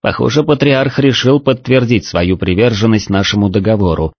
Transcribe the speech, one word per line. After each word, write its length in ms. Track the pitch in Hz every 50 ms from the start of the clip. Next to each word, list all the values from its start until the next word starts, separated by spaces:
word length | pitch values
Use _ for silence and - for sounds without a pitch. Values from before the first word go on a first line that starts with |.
Похоже, 400 | - 107 - - 127 123 113 151
патриарх 560 | 147 - 151 135 - 143 139 131 139 139 - -
решил 400 | 135 135 117 - - 123 139 147
подтвердить 680 | 143 135 131 127 - 123 127 131 123 113 120 101 -
свою 300 | - - 87 87 90 92
приверженность 720 | 87 - 87 90 92 113 123 113 98 107 113 110 107 101 -
нашему 420 | 98 95 98 - - 104 101 101
договору 640 | 92 107 95 107 110 101 101 87 80 76 78 78 -